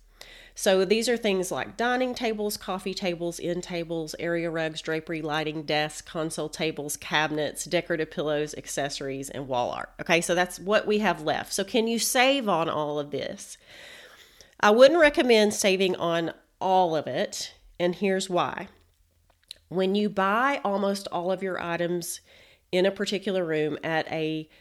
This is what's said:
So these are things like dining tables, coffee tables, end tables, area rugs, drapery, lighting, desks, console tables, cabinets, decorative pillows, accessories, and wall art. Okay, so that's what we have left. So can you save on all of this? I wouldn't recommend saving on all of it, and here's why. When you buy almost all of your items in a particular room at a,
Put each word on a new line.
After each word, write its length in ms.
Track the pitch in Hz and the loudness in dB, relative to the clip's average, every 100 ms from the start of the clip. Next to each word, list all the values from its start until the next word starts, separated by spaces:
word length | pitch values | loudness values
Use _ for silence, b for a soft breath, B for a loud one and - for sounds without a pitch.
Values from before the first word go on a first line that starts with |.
| _ B B B B | _ B B B B
So 300 | - 208 190 | -2 4 4
these 240 | 185 220 240 | 4 4 2
are 80 | 233 | 0
things 380 | 220 190 180 | 2 0 0
like 240 | 139 110 - | -4 -6 -2
dining 360 | 240 247 254 | 0 0 0
tables, 440 | 247 233 214 208 202 | -2 -4 -2 -4 -4
coffee 360 | - 185 190 | -6 -6 -6
tables, 460 | 185 190 170 170 170 | -4 -4 -2 -4 -4
end 220 | 170 175 | -4 -4
tables, 500 | 180 175 165 165 156 - | -4 -6 -4 -4 -6 -6
area 300 | 170 170 170 | -2 -2 -2
rugs, 320 | 160 160 160 | -2 -4 -6
drapery, 400 | - 160 156 160 | -4 -4 -4 -6
lighting, 420 | 156 151 156 156 | -2 -2 -2 -4
desks, 380 | 147 151 151 - | -2 -2 -2 -6
console 480 | - 170 160 165 156 | -10 -6 -4 -4 -8
tables, 480 | - 160 151 147 - | -4 -4 -4 -8 -8
cabinets, 640 | - 156 156 151 143 - | -2 0 0 0 -4 -4
decorative 480 | 147 170 170 165 147 | -2 -2 -2 -4 -4
pillows, 420 | - 151 147 151 131 | -4 -2 -2 -2 -8
accessories, 720 | - - 139 - 135 135 131 | -8 -6 -4 -6 -8 -8 -8
and 180 | 131 135 | -10 -4
wall 240 | 123 104 | -2 -2
art. 180 | - - - | -4 -10 -10
Okay, 180 | - 170 | 0 2
so 160 | 175 175 | 2 0
that's 240 | 180 - | 0 -4
what 260 | 180 214 - | 0 0 2
we 140 | 208 | 2
have 220 | 208 160 | 2 0
left. 320 | 156 135 - | -2 -2 -2
So 100 | - | -4
can 240 | 196 233 226 | 0 0 2
you 100 | 233 | 0
save 520 | - 262 262 277 208 | 0 4 4 4 2
on 180 | 165 160 | 0 0
all 320 | 156 147 147 | -2 -2 -4
of 120 | 147 | -4
this? 460 | 139 - - - - B B B B B B B B B B | -6 -6 -10 -14 -18 B B B B B B B B B B
I 120 | 208 | 6
wouldn't 280 | 226 277 339 | 10 10 10
recommend 540 | 294 294 254 220 208 | 6 6 6 6 6
saving 420 | 208 202 185 190 - | 4 2 4 2 2
on 380 | 170 165 165 - _ - | 0 0 -2 -6 _ -6
all 340 | 185 185 175 | 2 4 4
of 140 | 156 127 | 0 -2
it, 460 | 139 202 - - - - - | -2 -4 -6 -12 -14 -20 -2
and 160 | 180 175 | 0 2
here's 340 | 196 190 190 | 0 0 0
why. 380 | 175 143 - 196 _ _ _ _ _ _ _ _ - - | 0 0 -4 -12 _ _ _ _ _ _ _ _ -20 -6
When 260 | 175 190 208 | -2 2 2
you 140 | 208 | 0
buy 500 | 196 190 220 269 277 202 | 0 2 2 2 0 -2
almost 420 | 196 196 196 - | 0 0 -2 -4
all 220 | 175 175 | -4 -2
of 100 | 185 | -2
your 220 | 190 175 | -4 -4
items 560 | 175 170 170 175 170 - B B B B - | -4 -2 -2 -2 -4 -12 B B B B -2
in 120 | 180 196 | 2 2
a 60 | |
particular 540 | 196 196 196 208 185 165 | 2 -4 -2 -2 -2 0
room 320 | 151 151 147 | 0 0 -2
at 300 | 160 160 - | -2 -2 -2
a, 380 | 160 156 156 156 b | -4 -2 -4 -8 b